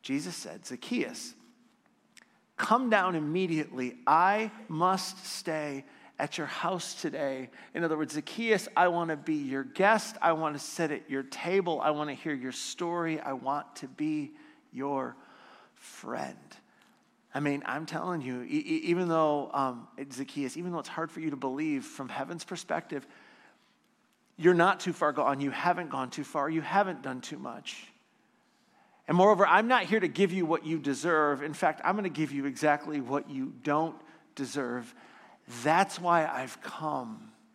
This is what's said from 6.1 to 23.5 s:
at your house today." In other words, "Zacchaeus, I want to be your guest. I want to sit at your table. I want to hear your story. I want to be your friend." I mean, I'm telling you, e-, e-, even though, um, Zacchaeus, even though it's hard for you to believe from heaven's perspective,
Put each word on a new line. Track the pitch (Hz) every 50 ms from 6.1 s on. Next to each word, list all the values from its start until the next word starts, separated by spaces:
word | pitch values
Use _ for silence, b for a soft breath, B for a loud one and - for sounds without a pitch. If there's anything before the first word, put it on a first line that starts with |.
| B -
at | 139 143 -
your | - 151
house | 135 - - - 165 190 175 - -
today." | - - - 170 143 143 147 139 135 131 131 120 B B B B
In | B 160 170
other | 165 156
words, | 151 156 -
"Zacchaeus, | - 151 147 - - - 233 226 214 185 - - -
I | - 180 180
want | 170 170 170 165
to | 160
be | 147 143 - 156
your | 151 143 131 135 135 135
guest. | 135 - - 185 202 226 214 - - - -
I | - 170
want | 165 160 160 151 147
to | 143
sit | - - - - 170 156
at | 147 - - -
your | 139 135
table. | 135 135 - - - 170 185 196 185 175 165 135
I | - 151
want | 151 147 151 151
to | 135
hear | - - 165 147
your | 131 123 131
story. | 127 - - - - - 180 170 170 175 170 165 160 151
I | - 139
want | 139 127 123 131 143 147 147 - -
to | - - 131
be | 131 - 151 156 151 151 143 135 B B B B B B B _ -
your | 127 135 143 143 135 131 120 123 B B B B B B B B B B B B
friend." | _ - - - - - - 123 - 143 131 - - - - - - _ b b b b b b b b _ _ _ _ _ -
I | 143
mean, | 147 143 143 139 -
I'm | - 123 147 160
telling | 151 156 160 170 185 180 165
you, | 131 127 127 123
e-, | 123
e-, | 107 143 151 156 165 160 156 - 175
even | 175 180 185 170
though, | 165 160 160 151 147 147 135 - -
um, | 139 135 131 127 120 117 - - - 139 139
Zacchaeus, | 135 127 139 135 - 147 143 127 - 156
even | 175 180
though | 175 160
it's | 135 -
hard | - - 165 156
for | - 147
you | 160 156
to | 143
believe | 135 135 135 131 139 156 160 147 135 123
from | - - - 139 123
heaven's | - - 139 170 175 165 -
perspective, | - 185 160 - - - 160 - - - 139 131 B B B B B B B B B